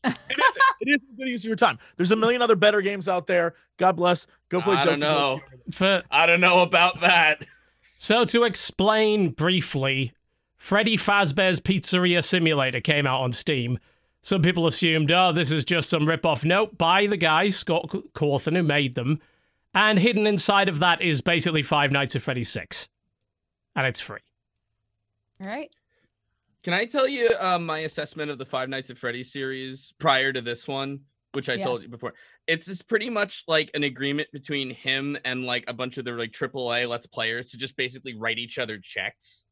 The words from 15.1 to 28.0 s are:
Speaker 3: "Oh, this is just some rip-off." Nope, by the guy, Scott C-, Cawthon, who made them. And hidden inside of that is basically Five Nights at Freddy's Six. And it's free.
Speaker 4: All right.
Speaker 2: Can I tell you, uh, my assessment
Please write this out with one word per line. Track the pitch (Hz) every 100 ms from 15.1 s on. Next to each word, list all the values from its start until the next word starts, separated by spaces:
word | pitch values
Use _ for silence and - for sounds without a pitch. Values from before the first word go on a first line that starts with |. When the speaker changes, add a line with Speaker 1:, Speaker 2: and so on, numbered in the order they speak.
Speaker 3:
"Oh, | 175 185
this | 165 139
is | 156 127
just | 170 147
some | 165 151
rip-off." | 160 165 139
Nope, | 151 185 214 -
by | 165 185 208
the | 202
guy, | 160 156 202
Scott | 185 - 165 -
C-, | - -
Cawthon, | - 147 139 - 175
who |
made | 160 147 135 123
them. | 123 151 _ _ _ _ _
And | 185 214 208
hidden | 220 214 214
inside | 202 - 202 196
of | 151
that | 180 170
is | 180 143
basically | 175 170 175 156
Five | 135 151 143
Nights | 139 139 131
at |
Freddy's | - 127 113
Six. | 104 85 - - _ _ _ _ _ _ _ _ -
And | 131
it's | -
free. | - 104 _ _ _ _ _ _ _ _ _ _ _ _
Speaker 4:
All | 190
right. | 247 302 _ _ _ _ _ _ _ _ _
Speaker 2:
Can | -
I | 180 233
tell | 285 262
you, | 240 233 226
uh, | 190 180
my | 165 156
assessment | 156 -